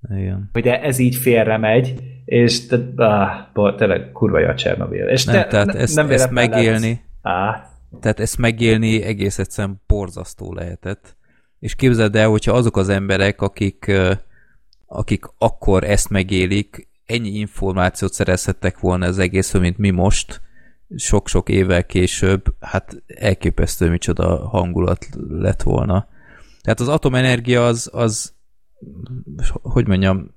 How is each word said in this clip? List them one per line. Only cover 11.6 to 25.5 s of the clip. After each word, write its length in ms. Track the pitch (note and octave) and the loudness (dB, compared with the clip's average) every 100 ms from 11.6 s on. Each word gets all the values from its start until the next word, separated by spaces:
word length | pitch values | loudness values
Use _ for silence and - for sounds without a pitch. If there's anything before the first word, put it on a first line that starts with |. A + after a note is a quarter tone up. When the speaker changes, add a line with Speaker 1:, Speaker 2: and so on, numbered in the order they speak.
| A2 - | -8 0
Speaker 1:
képzeld 400 | C3 A#2 G#2+ G#2+ | 2 4 2 4
el, 140 | A2 | 4
hogyha 240 | G#2+ - | 4 2
azok 240 | A2+ A#2 G2 | 2 2 2
az 120 | F#2+ | 0
emberek, 520 | G2 G2 F#2+ G2 G#2 | 0 0 0 0 0
akik, 440 | G2 - G2+ - - | -4 -2 -4 -4 0
ö, 240 | G2 F#2 F#2+ - - _ _ _ _ _ | 2 2 0 -6 -20 _ _ _ _ _
akik 400 | - - G#2 - - | -8 -4 -4 -6 -2
akkor 460 | A2+ - - F#2+ | 0 0 2 2
ezt 260 | - G#2 - | 2 0 2
megélik, 760 | G#2 F#2 G2 F#2 G2 G2+ - - _ _ | -2 0 0 0 0 -4 -12 -20 _ _
ennyi 240 | A#2 A2 | -4 -4
információt 840 | G#2 G#2 - F#2+ F#2 F2+ - G2 | -6 -8 -6 -4 0 0 0 -6
szerezhettek 680 | - G2+ F#2 - F#2 F#2+ - | -2 0 0 -2 -2 -4 -2
volna 260 | F#2+ F2+ F2+ | -2 0 -2
az 140 | F#2 | 0
egészről, 420 | F2+ F#2 F#2+ G2 | 0 0 0 2
mint 160 | F2+ F2+ | 0 2
mi 120 | G2+ | 2
most, 520 | F2+ F#2+ - - - - - - - - - | 4 4 2 0 -12 -14 -18 -20 -20 -18 -10
sok-sok 540 | - G#2 - - - | 0 0 2 -2 2
évvel 360 | G2 F#2+ F2 F2+ | 2 4 2 2
később, 580 | F#2 F#2 - F#2+ F#2+ - - | 0 0 2 2 2 0 -4
hát 440 | - G2 - - - | -6 -6 -6 -20 -20
elképesztő, 800 | - G#2+ F#2 - - - - E2+ | -4 -2 0 -2 0 -2 0 0
micsoda 580 | E2+ - E2+ F2 E2+ - | 0 -2 0 0 0 -2
hangulat 600 | F#2+ F2+ F2+ F2+ F#2 - - - | -4 -2 0 0 -2 -6 -12 -10
lett 320 | E2 F#2+ | -4 -2